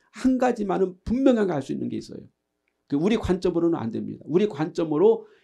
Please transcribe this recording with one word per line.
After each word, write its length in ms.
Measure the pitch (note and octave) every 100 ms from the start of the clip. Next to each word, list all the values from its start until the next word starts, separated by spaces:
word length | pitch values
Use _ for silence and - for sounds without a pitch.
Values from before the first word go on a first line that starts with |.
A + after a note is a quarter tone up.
| _
한 280 | - C4 B3+
가지만은 560 | B3+ A#3 G3+ F3+ F#3 F3+ -
분명하게 460 | B3 C4+ A#3 G3
알 80 | D3+
수 120 | C#3
있는 160 | C3+ A#2+
게 80 | A2
있어요. 220 | - - - _ _ _ _ _ -
그 80 | C#3+
우리 220 | F#3+ A3+
관점으로는 600 | - F3+ F#3 E3 E3 E3
안 140 | A2+
됩니다. 320 | A2 G#2 - -
우리 200 | F3 G#3
관점으로 800 | - D#3+ F3 D#3+ D3 G#3+ A3 - _